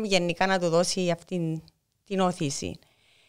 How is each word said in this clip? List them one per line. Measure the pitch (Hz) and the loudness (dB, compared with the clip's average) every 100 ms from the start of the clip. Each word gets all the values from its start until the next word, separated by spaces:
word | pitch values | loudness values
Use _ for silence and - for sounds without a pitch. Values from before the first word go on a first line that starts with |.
| 214 | 2
γενικά | 185 175 160 185 | 0 0 0 0
να | 190 | 2
του | 175 | 2
δώσει | 165 180 190 175 | 2 2 0 0
αυτήν | 170 - 180 165 160 - _ _ _ - | -2 -4 -4 -2 -4 -8 _ _ _ -6
την | 190 | 0
όθηση. | 185 175 147 - 90 - _ _ _ _ | 0 0 -4 -4 -8 -10 _ _ _ _